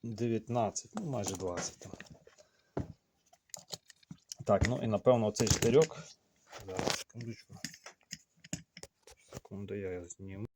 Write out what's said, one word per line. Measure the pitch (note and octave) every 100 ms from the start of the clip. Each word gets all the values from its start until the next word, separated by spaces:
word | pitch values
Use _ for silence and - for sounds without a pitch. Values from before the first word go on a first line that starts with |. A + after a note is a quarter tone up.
| A2+
дев'ятнадцять, | G#2+ A#2 A2+ - A#2+ G#2+ - - A3
ну, | F3+
майже | B2 G2 F#2
двадцять | F#2 F2 - -
там. | - - - - - - - _ _ - - - _ _ _ _ _ - - - _ - _ - _ - -
Так, | G2+ F#2
ну | B2+
і | A2+
напевно | G2+ - A#2+ G#2+
оцей | - A2
штирьок. | - A#2 C3 D#3+ - - - _ _ _ - F#2+
Зараз, | F#2 - -
секундочку. | - A#2 A#2 A2 - - - - - - _ - _ _ - - - - - _ - - _
Секунду, | - - G2 G2 G2+
я | F#2+
його | F2+ F2
зніму. | - G2 G2 A2